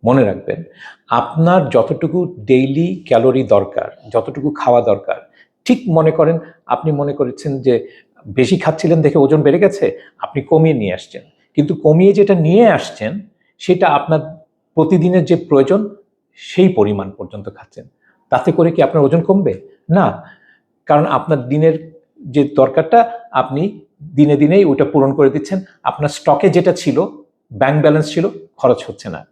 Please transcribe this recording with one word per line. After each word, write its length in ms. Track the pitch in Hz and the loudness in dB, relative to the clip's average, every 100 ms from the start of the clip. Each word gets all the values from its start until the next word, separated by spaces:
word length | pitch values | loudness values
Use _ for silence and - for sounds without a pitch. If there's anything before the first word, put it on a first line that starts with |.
মনে 200 | 113 135 | 2 2
রাখবেন, 400 | 110 92 - 101 170 _ - - _ | 2 -2 -8 -10 -10 _ -20 -20 _
আপনার 600 | 120 - 160 165 185 139 | -2 -2 0 2 2 2
যতটুকু 640 | 120 113 151 160 170 117 - | 0 0 -4 -4 -4 -6 -8
ডেইলি 640 | 104 127 135 139 170 185 - | 0 2 2 -2 -4 -6 0
ক্যালোরি 360 | 117 127 127 | 2 2 0
দরকার, 680 | 113 104 98 - - - 107 | 2 0 0 -8 -10 -14 -6
যতটুকু 400 | 139 139 143 143 - | -6 -6 -6 -8 -4
খাওয়া 240 | - 120 | 2 2
দরকার, 500 | 110 98 - - - _ _ _ - | 2 -2 -4 -10 -12 _ _ _ -2
ঠিক 160 | 247 240 | -2 0
মনে 220 | 160 160 | 2 2
করেন 280 | 156 156 165 - _ - | 2 0 0 -6 _ -8
আপনি 260 | 123 160 | -4 -4
মনে 220 | 143 143 | -4 -4
করেছেন 480 | 139 127 127 156 135 | -4 -6 -6 -8 -4
যে 260 | 127 117 - - _ _ - | 0 -2 -4 -20 _ _ -10
বেশি 300 | 98 123 185 | -2 0 0
খাচ্ছিলেন 440 | 165 156 160 165 | -2 -2 0 2
দেখে 160 | 151 151 | 2 2
ওজন 240 | 135 156 | 2 2
বেড়ে 180 | 147 160 | 2 2
গেছে, 400 | 202 - 120 - - _ | 0 0 -4 -6 -18 _
আপনি 220 | - 147 | -10 -8
কমিয়ে 340 | - 160 160 139 | 0 2 2 0
নিয়ে 180 | 101 | -4
আসছেন। 300 | 90 - - _ _ _ - | -6 -12 -20 _ _ _ -4
কিন্তু 200 | 147 165 | -2 0
কমিয়ে 380 | 156 160 190 | 2 4 4
যেটা 220 | 196 202 185 | 4 2 2
নিয়ে 320 | 156 190 233 | 2 4 4
আসছেন, 520 | 151 - - 107 107 - _ _ _ | 2 -4 -10 -10 -10 -14 _ _ _
সেটা 300 | - 180 175 | -2 0 2
আপনার 580 | 143 - 156 - - _ _ _ | 0 0 -4 -4 -18 _ _ _
প্রতিদিনের 520 | - 156 180 175 180 151 | -2 0 2 2 0 2
যে 100 | 170 | -2
প্রয়োজন, 600 | - 143 135 190 208 - _ _ _ | 2 0 2 0 -2 -10 _ _ _
সেই 360 | _ - - 185 | _ -10 0 2
পরিমাণ 420 | 185 104 101 95 | 2 0 -2 -8
পর্যন্ত 380 | 95 98 104 98 - | -14 -16 -14 -16 -18
খাচ্ছেন। 320 | - - - _ _ _ _ | -20 -20 -20 _ _ _ _
তাতে 220 | 127 - | -2 0
করে 200 | 165 170 | 2 0
কি 100 | 165 | 2
আপনার 220 | 135 160 | 0 2
ওজন 180 | 139 165 | 2 0
কমবে? 400 | 165 196 156 98 - _ - | 2 0 0 -4 -12 _ -2
না, 340 | 175 139 - - - _ _ _ _ - | 0 0 -4 -16 -20 _ _ _ _ 0
কারণ 200 | 147 165 | 0 2
আপনার 420 | 131 - 147 123 | -2 -2 -4 -2
দিনের 520 | 147 160 160 160 - _ _ | 0 2 0 -8 -20 _ _
যে 240 | 185 135 | -6 -2
দরকারটা, 760 | 135 - 135 - 160 233 233 - - | 0 2 2 2 2 2 2 -4 -6
আপনি 540 | 135 127 135 196 214 _ _ | -4 -4 -4 -6 -8 _ _
দিনে 340 | - 135 151 147 | -10 2 2 4
দিনেই 280 | 147 190 185 | 4 4 2
ওটা 200 | 135 151 | 2 0
পূরণ 300 | 147 135 139 | 2 0 2
করে 140 | 135 | 2
দিচ্ছেন। 300 | 104 - 190 190 _ | 0 -6 -8 -8 _
আপনার 260 | 123 - 147 | -8 -4 -6
স্টকে 400 | - - 143 190 | -4 0 2 2
যেটা 240 | 170 175 | 2 0
ছিল, 320 | 165 - 131 190 - _ _ _ | -2 -2 -2 -4 -8 _ _ _
ব্যাংক 280 | 104 131 151 | -2 0 2
ব্যালেন্স 320 | 151 156 151 | 2 2 0
ছিল, 160 | - 185 - - _ | -2 -4 -6 -20 _
খরচ 260 | 127 120 - | 0 0 -4
হচ্ছে 220 | 101 110 | -16 -14
না। 160 | 78 - | -14 -16